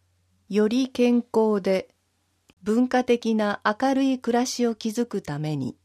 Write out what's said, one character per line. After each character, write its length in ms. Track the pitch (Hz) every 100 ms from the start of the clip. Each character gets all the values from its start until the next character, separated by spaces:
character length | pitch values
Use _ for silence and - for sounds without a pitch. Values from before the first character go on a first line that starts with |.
| _ _ _ _ _
よ 180 | 202 214
り 220 | 240 262
健 340 | - 240 240 233
康 300 | 226 220 208
で 260 | 190 190 - _ _ _ _ _ _ _
文 260 | 185 220 254
化 160 | 254
的 300 | 247 240 226
な 280 | 220 208 202
明 300 | 208 208 262
る 100 | 269
い 140 | 269 262
暮 200 | 233 240
ら 60 |
し 220 | 254 - 240
を 80 |
築 320 | 220 226 214 240
く 160 | 202
た 160 | 180 147
め 180 | 151 147
に 220 | 127 -